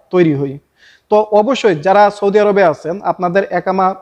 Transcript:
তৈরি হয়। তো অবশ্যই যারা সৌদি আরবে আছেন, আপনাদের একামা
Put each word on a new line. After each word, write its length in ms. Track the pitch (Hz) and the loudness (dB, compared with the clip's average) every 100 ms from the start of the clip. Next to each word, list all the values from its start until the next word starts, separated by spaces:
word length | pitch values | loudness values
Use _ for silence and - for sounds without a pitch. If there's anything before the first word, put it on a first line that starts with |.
| _ | _
তৈরি 260 | 185 165 139 | 0 2 0
হয়। 220 | 139 143 _ _ _ _ - | -4 -10 _ _ _ _ -2
তো 80 | 214 214 | 0 2
অবশ্যই 440 | 208 214 254 220 151 | 0 0 0 0 0
যারা 340 | 185 196 208 | 2 4 2
সৌদি 300 | 202 202 208 | 0 0 2
আরবে 240 | 208 196 | 2 2
আছেন, 380 | 175 143 156 196 | 2 0 -6 -8
আপনাদের 420 | 175 170 175 190 196 | -6 -4 -2 -2 -2
একামা 460 | 175 190 190 185 190 | -4 -4 -2 -2 -4